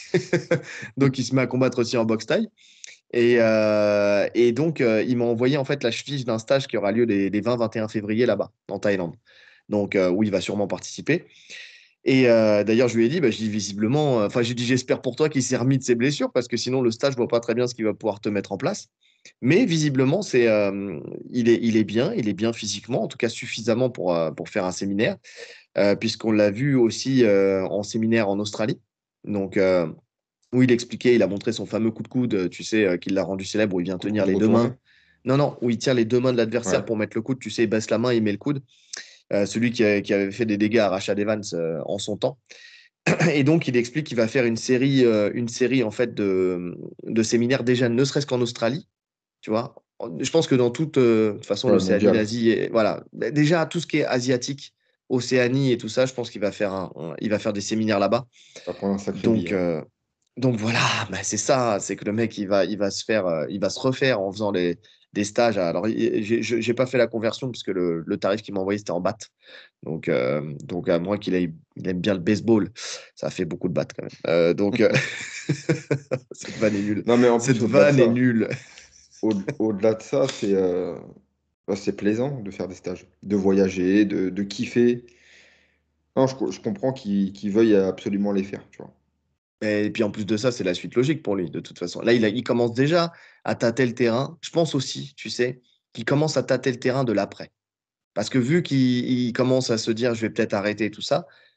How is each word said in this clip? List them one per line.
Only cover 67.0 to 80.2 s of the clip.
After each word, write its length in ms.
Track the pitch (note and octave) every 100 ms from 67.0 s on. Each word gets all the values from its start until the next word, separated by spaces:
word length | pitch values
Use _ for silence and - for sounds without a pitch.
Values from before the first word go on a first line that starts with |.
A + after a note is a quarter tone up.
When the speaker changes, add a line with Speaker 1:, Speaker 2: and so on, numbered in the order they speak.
| A2+
Speaker 1:
conversion 400 | A#2 A2 - C3
parce 160 | A2+
que 80 | -
le, 320 | F#2 F2 E2 D#2+
le 100 | G2+
tarif 260 | G2 G#2+
qu'il 120 | -
m'a 60 | G2+
envoyé, 180 | F#2+ G#2
c'était 140 | -
en 80 | E2+
baht. 280 | F#2+ G#2+ - _ _ - - _
Donc, 260 | - D#2 -
euh... 320 | B1+ B1+ D2 D2+ C#2+
donc 260 | - F2 F2
à 120 | E2+
moins 180 | F2 G#2
qu'il 160 | F#2+
aille, 180 | F#2 F2 D#2+ _ -
il 120 | F2+
aime 120 | F#2
bien 140 | F2
le 60 | F#2+
baseball, 500 | E2+ G#2 G#2+ A2 G2 - - - - -
ça 120 | C2+
fait 160 | -
beaucoup 240 | F2 - -
de 60 |
bahts 100 | D2+
quand 200 | C#2 -
même. 60 | - - -
Euh, 260 | E2+ E2+
donc, 260 | D#2+ G2+ G#2
euh, 120 | G#2 C3 - - - - -
<laughs> 0 | C#3+ - D#3+ - C#3 - B2+ -
cette 260 | - - -
vanne 180 | G#2+ G2+
est 60 |
nulle. 200 | G#2 G#2 G2
Speaker 2:
Non, 100 | A#2+
mais 120 | B2
en 100 | A#2
Speaker 1:
Cette 180 | A#2 A#2+
Speaker 2:
plus, 80 | A2
au-delà 260 | C3+ D3
de 40 | C#3
Speaker 1:
vanne 40 |
est 60 | A#2
Speaker 2:
ça, 60 |
Speaker 1:
nulle. 360 | A#2+ B2+ A#2 G#2 C#3 - - - - _ -
Speaker 2:
au-, 120 | A2 G2+ G2 A2+
au-delà 360 | A2 G2 A2
de 80 | G#2+
ça, 240 | - C#3